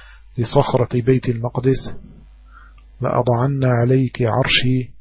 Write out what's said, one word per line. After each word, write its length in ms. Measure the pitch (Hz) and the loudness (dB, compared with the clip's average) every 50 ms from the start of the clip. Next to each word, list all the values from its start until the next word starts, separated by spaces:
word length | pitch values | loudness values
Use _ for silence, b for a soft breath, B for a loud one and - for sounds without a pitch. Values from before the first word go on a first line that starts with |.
| B B B B B B - | B B B B B B -8
لصخرة 640 | 123 117 - - 143 131 - - 123 120 - 127 123 | -6 -4 0 2 2 2 2 2 0 0 0 -2 0
بيت 280 | 113 131 131 127 - 127 | 2 2 2 2 0 -2
المقدس: 680 | 117 113 117 120 - 127 120 135 131 - - - - - - - - - - - - - - b b b b b b b b - - - | -4 -4 -6 -6 -4 -2 0 0 0 0 -2 -8 -12 -12 -16 -18 -20 -20 -20 -20 -20 -20 -20 b b b b b b b b -18 -10 -6
"لأضعن 640 | 123 - - 127 120 123 120 117 127 139 139 135 131 | -4 0 0 0 2 2 2 2 0 0 0 0 2
عليك 580 | 127 123 117 120 123 131 135 131 120 - - | 2 2 2 2 2 2 2 2 0 -2 -2
عرشي 680 | 123 110 107 123 135 - - - - 127 127 127 120 - - - | -2 0 0 0 0 0 0 0 2 2 0 0 -2 -6 -12 -20